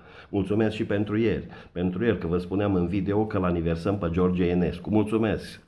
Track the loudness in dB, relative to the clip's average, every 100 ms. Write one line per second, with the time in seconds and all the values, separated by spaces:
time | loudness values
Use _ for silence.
0 | -20 -20 -4 -2 0 2 2 0 -2 0
1 | 0 2 2 0 -6 -16 -14 -4 -2 0
2 | 0 0 0 -2 -2 -2 2 2 2 0
3 | 0 0 0 0 0 0 0 -2 0 -2
4 | 0 2 2 2 2 2 0 -2 0 2
5 | 2 0 0 -2 -6 -18